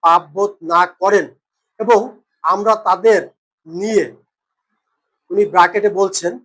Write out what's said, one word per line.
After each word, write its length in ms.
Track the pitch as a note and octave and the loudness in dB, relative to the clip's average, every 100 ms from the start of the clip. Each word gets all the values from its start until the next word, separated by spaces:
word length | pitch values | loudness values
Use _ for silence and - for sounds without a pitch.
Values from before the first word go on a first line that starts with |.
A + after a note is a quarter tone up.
পাপ 260 | E3+ E3+ E3+ | 4 2 0
বোধ 240 | D3+ G3+ G3+ | -4 -4 -4
না 240 | E3 E3+ F3+ | -4 0 0
করেন, 400 | - F#3+ G3+ C#3+ _ _ _ _ _ | -2 0 0 -2 _ _ _ _ _
এবং 400 | G#3+ A3 B3 - _ _ | 2 2 0 -12 _ _
আমরা 340 | D#3 F#3+ G#3 A3 | -2 -2 0 -2
তাদের 520 | F#3 F#3 A3 G3+ F3 _ _ _ D#3+ | 0 0 2 2 0 _ _ _ -18
নিয়ে, 500 | E3+ G#3 G#3+ - A2 _ _ _ _ _ _ _ _ _ _ _ | -10 -2 -2 -2 -10 _ _ _ _ _ _ _ _ _ _ _
উনি 160 | F#3+ G#3 | -2 0
ব্র্যাকেটে 420 | F#3 F3 G3+ G3+ | 2 2 2 -2
বলছেন 500 | F#3 G3 F#3+ E3+ B3 | 0 -2 -2 -8 -8